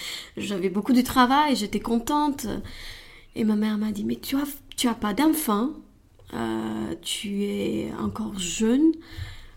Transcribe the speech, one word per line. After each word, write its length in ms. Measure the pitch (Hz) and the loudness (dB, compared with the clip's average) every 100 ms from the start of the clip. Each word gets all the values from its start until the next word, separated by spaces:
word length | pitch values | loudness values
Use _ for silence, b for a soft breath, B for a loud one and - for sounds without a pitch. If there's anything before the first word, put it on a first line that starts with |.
| B B B - | B B B -8
J'avais 320 | 202 196 190 | -6 -2 -2
beaucoup 240 | 185 208 | -2 4
de 80 | 247 | 4
travail, 540 | 254 262 240 277 302 233 | 4 4 6 6 4 2
j'étais 240 | 208 - | 0 -2
contente. 680 | - 233 226 294 302 285 208 202 B B B B B B B - | 0 -2 2 0 0 -2 -6 -6 B B B B B B B -2
Et 80 | |
ma 120 | 220 214 | 2 2
mère 220 | 214 214 | 2 0
m'a 120 | 214 | -2
dit, 140 | 202 | -2
mais 120 | 220 240 | -4 -4
tu 200 | - 269 | -2 -2
as, 80 | 294 - - - | -2 -8 -12 -2
tu 100 | 240 | 0
as 60 | |
pas 200 | - 208 | 0 -2
d'enfant, 560 | 202 311 302 - 202 254 311 - _ _ - - | 4 4 4 2 2 0 -4 -16 _ _ -20 -12
euh, 600 | 240 - 113 220 214 - - | -6 -2 -2 -2 -4 -4 -6
tu 440 | - - 208 202 | -6 -6 -4 -2
es 460 | 202 202 196 214 220 226 | -2 0 0 -2 -4 -4
encore 400 | 214 208 214 196 | -4 -4 -6 -4
jeune. 540 | 175 - 220 262 320 311 B B B B B | -4 2 4 6 6 4 B B B B B